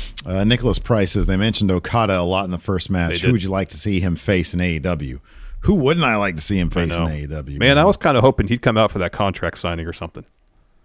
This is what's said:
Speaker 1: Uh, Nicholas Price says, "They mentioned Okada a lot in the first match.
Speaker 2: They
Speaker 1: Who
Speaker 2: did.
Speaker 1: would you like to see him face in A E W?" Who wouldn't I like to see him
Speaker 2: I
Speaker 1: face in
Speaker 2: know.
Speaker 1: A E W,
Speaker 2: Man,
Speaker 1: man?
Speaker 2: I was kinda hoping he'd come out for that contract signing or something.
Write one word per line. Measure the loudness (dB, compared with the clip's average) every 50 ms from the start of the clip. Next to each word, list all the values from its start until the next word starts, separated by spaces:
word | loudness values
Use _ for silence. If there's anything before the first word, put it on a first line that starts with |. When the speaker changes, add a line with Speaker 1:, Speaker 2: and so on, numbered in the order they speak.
| -6 -8 -8 -8 -6
Speaker 1:
Uh, | -4 -2 0 2
Nicholas | 2 2 2 2 0 0 0
Price | 0 0 0 2 2 2 2
says, | 2 2
"They | 2 2
mentioned | 2 2 0 0 0 0 0
Okada | 0 0 -2 -2 0 0 2 2 2 0
a | 0
lot | 0 0 0 -2
in | -2
the | -4 -6
first | -4 -2 -2 -2 -2 -2
match. | -2 0 0 0 -2
Speaker 2:
They | 0
Speaker 1:
Who | 0
Speaker 2:
did. | 2 2
Speaker 1:
would | 2 0
you | -2
like | -2 -2 -2 -4
to | -6
see | -6 -2 -2 0 0
him | 0 0 -2
face | -2 -2 0 0 0 0 0 -2
in | -2 -2
A | 0 -2
E | -2
W?" | -2 -2 -4 -4 -4 -8 -10 -12 -14 _ -20 -20 -16 -14 -10 -2 2
Who | 2 2
wouldn't | 4 4 2 2 2 2
I | 2 2
like | 2 0 0 -2
to | -2 -2
see | 0 0 0
him | 0 0 0
Speaker 2:
I |
Speaker 1:
face | 0 -2 0 0
in | 0 -2
Speaker 2:
know. | -2
Speaker 1:
A | -2 -4 -6
E |
W, | -8 -8 -8 -8 -8 -4 0
Speaker 2:
Man, | 2 4
Speaker 1:
man? | 4 6
Speaker 2:
I | 4
was | 4 2 2
kinda | 2 2 4 4 6
hoping | 4 4 2 0 0
he'd | -2 0 2
come | 2 4 4
out | 4 2
for | 2 0
that | -4 -4 -2
contract | -2 -2 -2 -2 -2 -6 -6 -6 -6
signing | -6 -6 -4 -4 -6
or | -8 -10
something. | -10 -12 -14 -12 -14 -20 -20 _ _ _ _ _ _ _ _ _ _ _